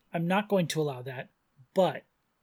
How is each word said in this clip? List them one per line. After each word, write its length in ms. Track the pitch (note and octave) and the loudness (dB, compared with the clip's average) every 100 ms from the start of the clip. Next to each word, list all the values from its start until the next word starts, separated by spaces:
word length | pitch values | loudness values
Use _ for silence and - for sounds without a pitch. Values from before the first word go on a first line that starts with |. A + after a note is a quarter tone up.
| _ | _
"I'm 140 | E3+ E3+ | -4 0
not 220 | F#3+ G#3 | 0 2
going 180 | G3 D#3+ | 2 2
to 120 | D#3 | 0
allow 220 | D3 B2+ | -2 -4
that, 280 | B2+ C#3 - _ _ _ _ | -8 -10 -12 _ _ _ _
but 300 | F#3+ F3 B2+ - _ _ _ | 2 2 0 -10 _ _ _